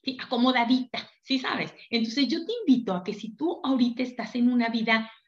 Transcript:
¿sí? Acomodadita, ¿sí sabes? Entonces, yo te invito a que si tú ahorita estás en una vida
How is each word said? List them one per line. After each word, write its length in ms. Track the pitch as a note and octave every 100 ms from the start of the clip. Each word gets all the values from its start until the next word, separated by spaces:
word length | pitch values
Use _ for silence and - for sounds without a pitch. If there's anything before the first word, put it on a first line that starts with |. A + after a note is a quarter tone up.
¿sí? 140 | - C4
Acomodadita, 880 | - A#3+ B3+ B3 A#3 B3+ B3+ - - _
¿sí 160 | - C4
sabes? 340 | C4 - - - -
Entonces, 380 | G#3+ A3+ - C#4
yo 180 | E4 -
te 80 | A#4+ G4+
invito 280 | B3 A3
a 100 | F3+
que 100 | F3+
si 220 | - - -
tú 240 | D#4+ E4+
ahorita 400 | C#4 C4+ A#3+ A#3+
estás 320 | B3+ - - B3
en 160 | A#3+
una 180 | B3 A#3
vida 420 | A3+ A3+ A3+ A3 -